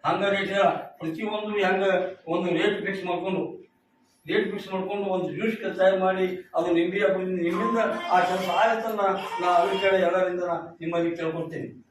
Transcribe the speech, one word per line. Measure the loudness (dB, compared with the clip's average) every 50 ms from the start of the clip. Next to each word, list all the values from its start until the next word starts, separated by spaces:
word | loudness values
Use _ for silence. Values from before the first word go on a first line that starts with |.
| 0
ಹಂಗ | 0 0 0 2 0 0
ರೇಟ್ | 0 -2 -2
ಇಲ್ಲ. | 2 4 4 4 4 2 -8 -12 -12 -8
ಪ್ರತಿಯೊಂದು | -8 -6 -6 -4 -6 -4 -4 -6 -6 -4 0 0
ಹೆಂಗ | 2 2 2 2 2 2 2 2 0 -4 -8 -12 _ -4
ಒಂದು | -2 -2 0 0 0
ರೇಟ್ | 2 2 2 0 0 -4
ಫಿಕ್ಸ್ | -6 -6 -6 -4
ಮಾಡ್ಕೊಂಡು, | -4 -4 -2 -2 -2 -2 -2 -4 -6 -8 -14 -18 _ _ _ _ _ _ _ _ _ _ _ _
ರೇಟ್ | 0 0 2 2 0
ಫಿಕ್ಸ್ | -4 -6 -8 -6
ಮಾಡ್ಕೊಂಡು | -6 -4 -4 -4 -4 -4 -2 -2
ಒಂದು | -2 -2 -2 -4
ಜ್ಯೂಸ್ | -4 -2 -2 -2 -2 -2 -6 -6 0
ತಯಾರು | 4 4 4 4 4
ಮಾಡಿ | 2 0 2 2 0 -2 -2 -6 -12 -6 -4
ಅದು | -2 0 2 2 2
ನಿಂಬೆ | 2 2 0 2
ಹಬ್ಬದಿಂದ | 2 2 2 2 -2 -2 -2 -2 -2
ನಿಮ್ಮಿಂದ | -2 -2 0 -2 0 2 2 0 0 -2 -4 -2 2
ಆ | 2 4 4
ಕೆಲಸ | 4 0 -2 -2 0 2 4
ಆಗತ್ತನ್ನ | 4 4 2 0 -2 -4 -2 0 0 0 0 -2 -4 -6 -6 -2
ನಾ | 2 4 4
ಅದ್ರ | 4 4 4 0 2
ಕಡೆ | 2 4 4 4 4
ಎಲ್ಲರಿಂದ | 2 2 2 0 0 0 -2 -2 -2
ನಾ | -4 -4 -6 -10 -12 -8
ನಿಮ್ಮಲ್ಲಿ | -6 -2 0 0 0 0 -2
ಕೇಳ್ಕೊಳ್ತೀನಿ. | -2 -4 -4 -4 -4 -6 -6 -8 -8 -10 -10 -12 -16 -20 _